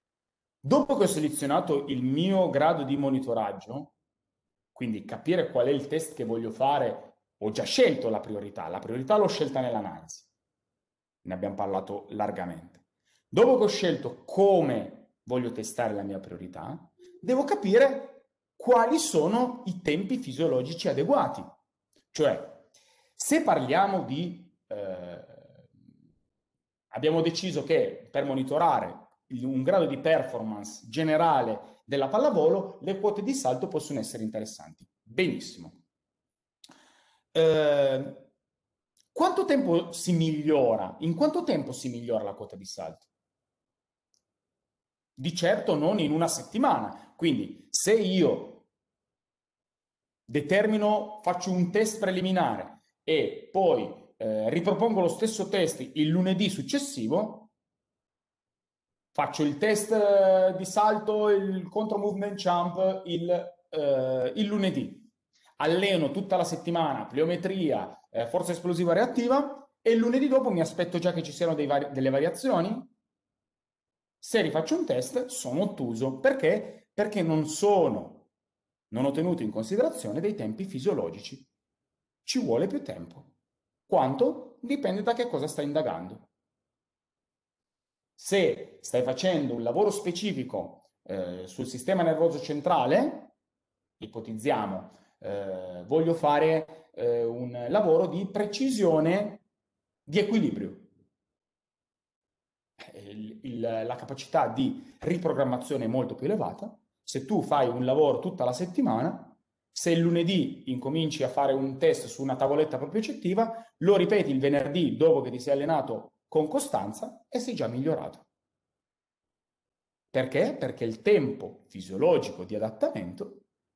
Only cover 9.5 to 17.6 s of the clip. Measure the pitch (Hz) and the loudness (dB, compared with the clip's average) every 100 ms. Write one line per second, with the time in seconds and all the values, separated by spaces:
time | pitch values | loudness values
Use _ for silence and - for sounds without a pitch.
9.5 | 135 123 113 95 78 - - _ _ _ | -2 -2 -4 -6 -12 -18 -20 _ _ _
10.5 | _ _ _ _ _ _ _ 87 92 98 | _ _ _ _ _ _ _ -10 -6 -6
11.5 | 98 98 95 95 98 - 104 104 92 90 | -4 -4 -4 -4 -10 -10 -4 -4 -4 -8
12.5 | 82 - _ _ _ _ _ _ 190 254 | -10 -16 _ _ _ _ _ _ 4 6
13.5 | 240 208 - 180 139 120 - - 185 196 | 6 2 2 0 0 -4 -10 -6 2 6
14.5 | 185 143 113 87 - _ _ - 127 120 | 6 4 -2 -4 -14 _ _ -4 -2 -2
15.5 | 110 107 - 113 104 98 95 - 87 90 | -6 -6 -2 -2 -2 -6 -8 -10 -14 -14
16.5 | 82 85 160 - _ - - 185 262 277 | -12 -12 -12 -18 _ -20 -10 0 0 2
17.5 | 415 | 0